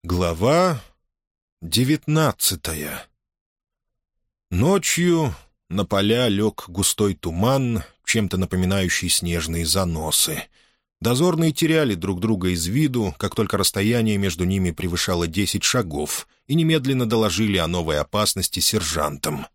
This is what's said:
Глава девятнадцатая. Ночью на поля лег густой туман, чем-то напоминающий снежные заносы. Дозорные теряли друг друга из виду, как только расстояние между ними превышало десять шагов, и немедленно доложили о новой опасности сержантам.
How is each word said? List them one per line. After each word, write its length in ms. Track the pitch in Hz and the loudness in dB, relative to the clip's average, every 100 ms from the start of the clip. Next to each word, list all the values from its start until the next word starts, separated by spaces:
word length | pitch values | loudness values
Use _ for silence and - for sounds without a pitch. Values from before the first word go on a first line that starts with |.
| 85 | -2
Глава 720 | 90 87 82 113 165 185 135 - _ _ _ _ _ _ _ | 0 0 2 2 4 2 0 -8 _ _ _ _ _ _ _
девятнадцатая. 1400 | 82 107 131 151 - 156 151 - - 90 - 78 76 69 - _ _ _ _ _ _ _ _ _ _ _ _ _ _ | -4 0 2 0 2 2 2 0 -2 -2 -6 -6 -8 -10 -16 _ _ _ _ _ _ _ _ _ _ _ _ _ _
Ночью 880 | 90 139 196 - - 175 165 147 76 - _ _ | 0 2 2 0 0 2 2 0 -4 -14 _ _
на 140 | 92 | -4
поля 460 | 95 98 104 117 123 | 0 2 2 2 2
лег 340 | 98 107 - - | 2 0 -2 -10
густой 440 | 87 92 - 104 | -2 -2 2 0
туман, 720 | 92 85 82 113 135 123 113 - _ - | 0 -4 0 2 2 0 -2 -6 _ -4
чем-то 320 | 113 101 92 | -2 0 0
напоминающий 720 | 92 92 92 98 92 - 90 | 0 0 2 2 0 -2 -2
снежные 560 | - 87 85 78 82 80 | -2 -2 -4 -2 -4 0
заносы. 760 | 98 90 80 78 - - 156 - _ _ _ _ _ | 0 0 -2 -2 -2 -2 -4 -10 _ _ _ _ _
Дозорные 500 | 147 127 175 160 160 | -2 2 2 2 0
теряли 440 | - 160 160 143 95 | 2 2 2 2 0
друг 260 | 90 90 | -2 -2
друга 300 | 110 104 90 | 0 0 0
из 160 | 87 85 | 0 0
виду, 480 | 120 151 123 101 - | 2 2 2 -2 -2
как 180 | 101 - | -4 -2
только 220 | 104 101 | -2 0
расстояние 580 | 92 101 104 120 110 101 | 0 0 0 2 2 2
между 300 | 98 82 90 | 0 0 0
ними 260 | 95 90 | 0 0
превышало 560 | 80 87 87 - 87 85 | -2 -4 -2 0 0 0
десять 380 | 82 98 101 - | -2 -2 0 0
шагов, 640 | 123 95 76 151 - - _ - | 0 -2 -4 -4 -6 -10 _ -2
и 80 | 156 | 0
немедленно 500 | 160 160 131 131 117 | 2 2 0 0 2
доложили 520 | 117 110 90 110 95 | 2 2 2 2 2
о 100 | 85 | 0
новой 320 | 87 80 73 | -2 0 -2
опасности 640 | 73 104 107 - 90 - | -2 0 0 -2 -4 -2
сержантам. 840 | - 107 80 80 73 71 80 71 - | 0 0 -2 -2 -4 -4 -6 -6 -10